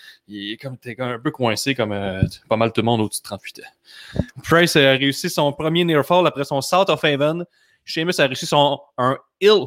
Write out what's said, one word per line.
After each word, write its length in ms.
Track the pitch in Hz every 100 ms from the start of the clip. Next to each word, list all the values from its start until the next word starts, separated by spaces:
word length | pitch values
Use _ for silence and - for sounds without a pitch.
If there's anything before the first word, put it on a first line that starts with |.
| - - -
Il 260 | 101 101
est 40 | 110
comme, 200 | 135 127
t'es 180 | 123 113
comme 120 | 123
un 120 | 117
peu 120 | 147
coincé, 420 | 147 120 104 139
comme, 200 | 131 107
euh, 280 | 101 98 92 95 - -
pas 80 | 110
mal 160 | 113
tout 80 | 113
le 40 | 113
monde 140 | 117
au-dessus 220 | 104 -
de 60 | -
trente-huit 340 | 98 - -
ans. 600 | - _ _ - - - - -
Priest 320 | - 165 175 160
a 160 | 135
réussi 380 | 131 139 135 175
son 240 | 170 147
premier 320 | 143 156 170 175
near 200 | 151 131
fall 220 | 175 165
après 160 | 139
son 160 | 139 139
South 300 | - 185 196
of 120 | 151
Haven. 420 | 160 139 151 165 175 _ _ _ -
Sheamus 340 | 160 165 175
a 60 | 139
réussi 200 | 127 165
son, 320 | 147 143 139 - -
un 200 | 127 135 _ -
heel 120 | 196 214